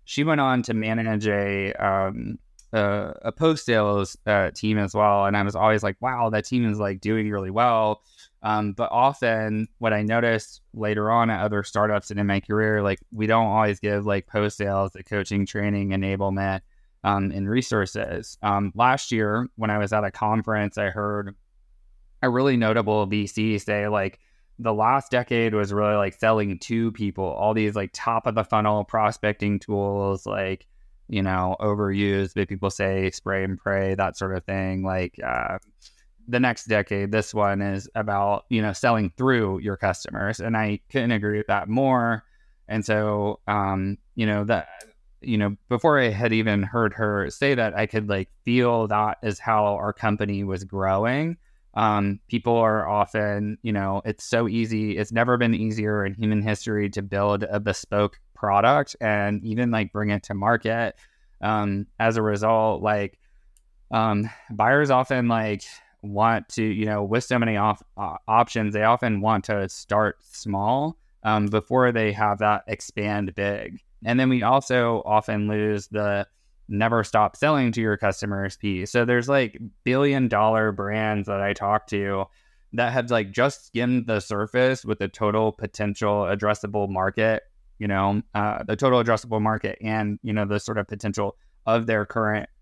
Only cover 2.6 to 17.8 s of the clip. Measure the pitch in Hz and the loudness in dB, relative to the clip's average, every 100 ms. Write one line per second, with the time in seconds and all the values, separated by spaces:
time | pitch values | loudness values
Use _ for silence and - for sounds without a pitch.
2.6 | - 110 101 104 87 - 113 - 160 156 | -4 -2 0 -2 -6 -8 -10 0 2 2
3.6 | - 110 104 101 95 - 110 101 90 - | 2 2 4 0 -2 -6 0 2 2 -2
4.6 | 107 107 98 104 104 101 98 101 101 92 | -2 0 0 2 4 4 2 2 -2 2
5.6 | 110 107 101 95 127 123 117 107 - 127 | 2 4 0 -4 -4 -2 0 0 0 0
6.6 | 113 104 101 95 104 110 107 101 95 104 | 0 0 -2 -4 -2 0 0 -2 -4 0
7.6 | 120 113 107 107 _ _ - _ 107 107 | 2 4 2 -2 _ _ -20 _ -2 0
8.6 | 104 98 95 117 135 139 120 110 110 107 | -2 -2 -2 2 2 2 0 0 0 -2
9.6 | 113 - 113 107 107 117 117 110 - - | -6 -2 0 0 0 0 2 0 -4 -20
10.6 | _ 110 107 107 107 117 113 101 104 104 | _ -6 -2 0 2 2 2 0 0 -2
11.6 | 98 101 107 104 - 101 101 98 - 107 | -2 0 2 0 -2 -2 0 0 0 0
12.6 | 107 107 101 95 - 107 107 113 110 110 | 2 2 0 -2 -6 -4 2 2 4 2
13.6 | 107 98 104 104 104 98 - 104 104 - | 2 0 -2 -2 0 -2 -2 -2 -2 -2
14.6 | 101 98 98 95 - 104 95 101 95 104 | -2 0 -2 -6 -6 -4 -2 -2 -2 -2
15.6 | 101 101 101 95 98 98 98 98 98 95 | -2 -2 -2 -2 -2 -2 -2 -2 -2 -4
16.6 | - _ _ _ 98 98 98 95 98 120 | -8 _ _ _ -2 0 -2 -2 -2 -2
17.6 | 123 110 | 0 -2